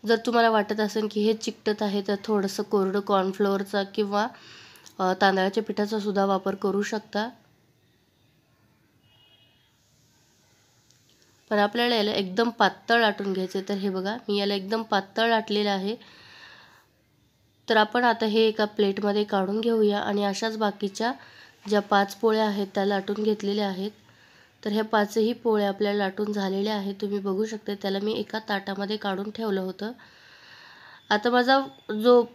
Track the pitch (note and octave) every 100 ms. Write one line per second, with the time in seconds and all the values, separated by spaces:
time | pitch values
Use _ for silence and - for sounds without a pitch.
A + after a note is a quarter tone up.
0 | G#3+ A3+ A3+ A#3 A#3 A3 G#3 G#3+ G#3+ A3
1 | G#3+ G#3 G#3 A3 - G#3+ - G#3+ G#3 G3+
2 | G3 G3+ G3+ G#3+ G3 - G#3 G#3 F#3+ G3
3 | G3+ G3+ F#3+ F#3+ G3+ G3 G3 G#3 G3 G3
4 | G#3 G3+ A3+ - - - - - - _
5 | F#3 F#3 G3 F#3+ F#3+ G3 A3 G#3 G#3 G#3+
6 | G3+ G3 G3 F#3+ G3 G3 G3+ G3 G#3 A3
7 | G#3+ G#3 A3 B3+ _ _ _ _ _ _
8 | _ _ _ _ _ _ _ _ _ _
9 | _ _ _ _ _ _ _ _ _ _
10 | _ _ _ _ _ _ _ _ _ _
11 | _ _ _ _ _ G#3 G#3 A#3 A#3+ A#3+
12 | G#3 - F#3+ F#3+ A#3 A3+ G3 F#3+ - A#3
13 | A3 G#3 G3 F#3 F#3 G3 F#3+ G3+ G3+ F#3
14 | F#3 A#3 - G3+ G3+ G3+ F#3+ A3+ A3 G3+
15 | G3 - A3+ A3+ A3 G#3 G#3 G3 G3 A#3+
16 | - - - - - - - - _ _
17 | _ _ _ _ _ _ - A3 G#3+ B3
18 | B3 A3+ A3 G#3+ A3 G#3+ G#3 - G3+ G3
19 | G#3 G3+ G#3 G3+ F#3+ G#3 A3+ A3+ G#3+ G3+
20 | - G3+ G3+ G3 A3+ A3 G#3+ G3+ G3+ G3
21 | A3+ C4+ - - - _ G3+ G#3 G3+ G3+
22 | G3+ - A3+ A3 G#3+ G3+ G3 G3+ G3 G3+
23 | F#3+ G3+ G#3+ G#3+ G3 G#3 G3+ F#3 G3 G#3
24 | _ _ _ _ _ _ G#3+ G#3 A3 A3
25 | G#3 A3+ A3 A#3 A#3 G#3+ G3+ F#3+ G#3 G#3
26 | G3 F#3+ G#3 G#3 G3 F#3+ G#3+ G#3+ G3 G3
27 | G#3 G3+ G3 F#3+ A3 A3 G#3+ G3+ G3+ G3
28 | G#3 - G#3+ A3 A3 G3+ G3 G3 G3+ G#3+
29 | G#3 F#3+ G3+ G#3 A3 G3 F#3 F#3 G#3+ B3
30 | - - - - - - - - - -
31 | _ G#3 A#3+ B3 A#3+ C4+ C4+ - _ G#3+
32 | A3+ B3 A#3